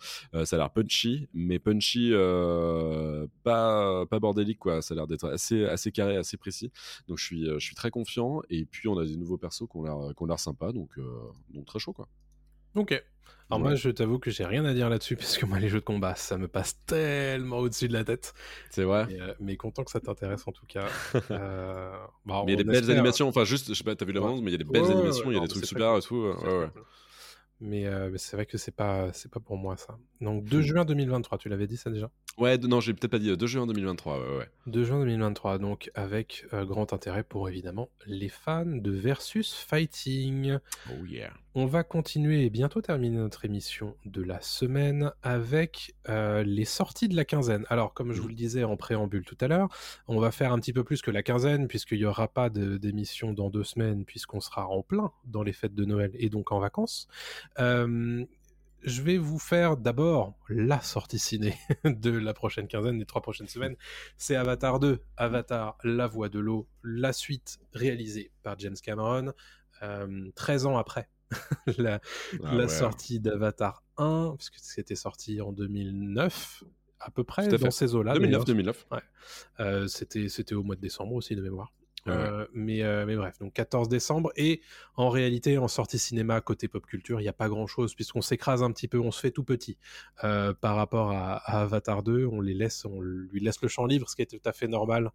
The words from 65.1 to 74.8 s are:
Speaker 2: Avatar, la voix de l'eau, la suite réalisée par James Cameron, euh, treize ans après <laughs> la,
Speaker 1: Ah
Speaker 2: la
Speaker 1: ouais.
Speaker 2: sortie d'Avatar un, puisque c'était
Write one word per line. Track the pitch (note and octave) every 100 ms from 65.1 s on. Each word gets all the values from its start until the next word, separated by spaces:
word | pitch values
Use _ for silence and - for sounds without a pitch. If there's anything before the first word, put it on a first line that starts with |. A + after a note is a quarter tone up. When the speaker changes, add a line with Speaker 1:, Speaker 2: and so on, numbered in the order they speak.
| -
Speaker 2:
Avatar, | A#2+ A#2+ A#2 A#2+ G#2+ -
la | A#2+ A#2 B2
voix | A2 G#2+
de | G#2
l'eau, | G#2+ A2 G#2+ _
la | A#2+ A2+ C3
suite | C3 - C3+ - - _
réalisée | A2 B2+ A#2+ A2 G#2+ G2 _
par | G#2+ G2
James | G2 G2
Cameron, | - G#2+ A2 B2+ C3 - - - _ _
euh, | G#2 G2+ G2 G2 F#2+ -
treize | - C#3+ C#3
ans | B2+
après | A2 - - _ _
<laughs> | - - - - A2
la, | A#2 G#2 - - - F3+
Speaker 1:
Ah | D2+ A#2+
Speaker 2:
la |
Speaker 1:
ouais. | B2
Speaker 2:
sortie | - A#2+ - - A#2+
d'Avatar | G#2+ G#2 G#2+ G#2 G2+ - _ -
un, | D3 D#3+ E3 C#3+
puisque | - -
c'était | - -